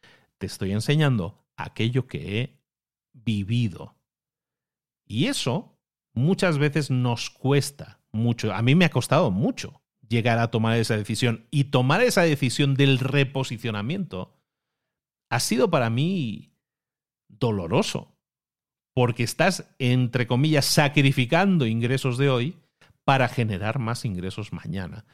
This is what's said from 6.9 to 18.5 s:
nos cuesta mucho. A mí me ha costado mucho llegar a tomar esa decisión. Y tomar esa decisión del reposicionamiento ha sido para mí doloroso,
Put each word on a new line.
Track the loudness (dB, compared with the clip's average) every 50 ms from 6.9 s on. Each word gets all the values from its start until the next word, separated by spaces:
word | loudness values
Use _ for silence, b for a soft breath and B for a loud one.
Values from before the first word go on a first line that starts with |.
nos | 0 0 0 0 -2 -4 -6 -10
cuesta | _ _ -2 0 2 2 0 -2 -6 -16 -20 -20 -20 _ _ _
mucho. | -4 -2 0 0 0 -2 -4 -4
A | -2 0
mí | 4 4 6
me | 6 4
ha | 4
costado | 2 0 0 2 2 2 2 2
mucho | 0 0 0 -2 -2 -4 -8 -14 -16 _ _ _ _ _ _
llegar | -2 -2 0 2 2 2 2
a | 0 0
tomar | 0 0 0 2 2 0
esa | 0 0 -2
decisión. | -2 -2 -4 -4 0 0 0 0 -2 -6 -4
Y | -2 -2 0
tomar | 2 2 2 4 4 2 4
esa | 2 2 4 4
decisión | 4 4 2 2 0 0 0 2 0 2 4
del | 4 4 4 4 2
reposicionamiento | 0 0 2 2 0 0 -2 -6 -6 -6 -8 -8 -6 -4 -4 -4 -4 -4 -6 -6 -8 -8 -8 -12 -12 -12 _ _ _ _ _ _ _ _ _ _ _ _ _ _ _ _ _ _ _ -4
ha | -2 -2
sido | 0 0 0 2 2 2
para | 2 2 2 2
mí | 0 0 0 0 -2 -2 -4 -6 -6 -10 -14 _ _ _ _ _ _ _ _ _ _ _ _ _ _ _ _ _
doloroso, | -8 -2 -2 0 0 -2 -2 -2 0 0 0 -2 -4 -8 -10 _ _ _ _ _ _ _ _ _